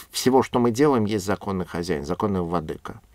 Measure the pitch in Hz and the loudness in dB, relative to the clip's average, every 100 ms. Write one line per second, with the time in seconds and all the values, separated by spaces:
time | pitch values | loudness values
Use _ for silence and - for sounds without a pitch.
0 | - - 127 131 113 127 120 117 151 131 | -8 0 4 4 4 2 2 4 4 4
1 | 104 107 92 98 - 95 87 87 85 78 | 2 -2 -2 -4 -4 -6 -4 -6 -2 -4
2 | 71 87 107 95 85 87 80 76 - - | -2 -2 -2 -2 -2 -4 -4 -10 -12 -16
3 | _ | _